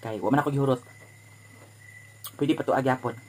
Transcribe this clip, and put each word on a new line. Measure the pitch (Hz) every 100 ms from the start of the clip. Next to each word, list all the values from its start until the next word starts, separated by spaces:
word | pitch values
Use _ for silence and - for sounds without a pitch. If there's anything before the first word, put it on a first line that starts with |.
Kay, | 117 110
wa | 95
man | 139
ako | 147
gihurot. | 139 139 123 - - - - - - - - - - - - - - -
Pwede | - 147 165
pa | -
to |
agyapon. | 123 131 127 123 113